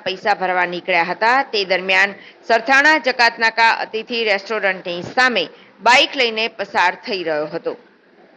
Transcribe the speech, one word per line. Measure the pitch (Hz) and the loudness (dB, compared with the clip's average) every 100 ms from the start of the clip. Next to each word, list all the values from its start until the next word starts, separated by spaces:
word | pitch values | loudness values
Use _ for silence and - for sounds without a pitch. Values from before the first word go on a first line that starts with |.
| 190 | -2
પૈસા | 185 214 196 | -4 -2 -2
ભરવા | 185 180 175 | 0 0 0
નીકળ્યા | 175 - 175 175 | -2 -2 0 0
હતા. | 175 220 262 269 | 0 2 2 0
તે | 214 190 | -4 -2
દરમિયાન | 185 190 190 202 190 - - - | -2 0 2 0 -2 -18 -10 0
સરથાણા | 226 226 269 294 311 254 | 0 2 4 4 2 0
જકાતનાકા | 247 233 226 226 220 226 - | 0 0 2 -2 2 2 2
અતિથિ | 180 220 220 233 | -2 -8 -6 -4
રેસ્ટોરન્ટની | 220 202 196 220 196 185 180 175 175 | 0 0 -2 -2 -2 -2 -6 -8 -6
સામે | - 254 220 156 - - - 202 | 0 2 0 -4 -8 -20 -4 2
બાઇક | 262 320 285 | 4 4 0
લઈને | 240 220 226 - | -2 -2 -6 -6
પસાર | 196 214 180 180 - | -6 0 0 0 -6
થઈ | 196 160 | -6 -2
રહ્યો | 151 151 | -4 -4
હતો, | 160 165 123 - _ _ _ - | -6 -8 -10 -12 _ _ _ -20